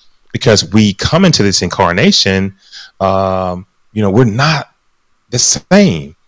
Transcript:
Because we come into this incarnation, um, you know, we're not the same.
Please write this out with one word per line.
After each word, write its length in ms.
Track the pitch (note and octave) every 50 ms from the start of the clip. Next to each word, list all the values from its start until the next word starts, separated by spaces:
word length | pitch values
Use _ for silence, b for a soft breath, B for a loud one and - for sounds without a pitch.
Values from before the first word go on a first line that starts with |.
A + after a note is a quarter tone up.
| _ _ _ _ _ _ -
Because 320 | - - - G#2+ G2 - D#2 G2
we 220 | A2 G#2+ G#2 F#2+
come 300 | - - - - E3 G3
into 180 | F3+ D#3 - G#2
this 200 | G2+ F#2 - F#2+
incarnation, 920 | F2 - - F#2+ E2+ E2+ F#2+ C3 G3+ G3+ - - G2 F#2+ F#2+ F#2+ G2 B B B B B B B B B -
um, 680 | F#2+ F#2+ F#2+ F#2+ G2 F#2+ F#2+ F#2 F#2 F2+ F2+ F2+ F#2+ - _ _ _ _ _
you 100 | G#2+ G#2+
know, 80 | G2
we're 140 | F#2 A#2 C3
not 480 | A2+ G2 C3 C#3 D#3 D#3+ C#3+ - - _ _ _ _ _ _ _ _ _ _ _ _
the 80 | B2 A#2+
same. 760 | - - - - - _ F3+ G3+ G3+ E3+ F#2 D#2 C#2+ D2 - _ _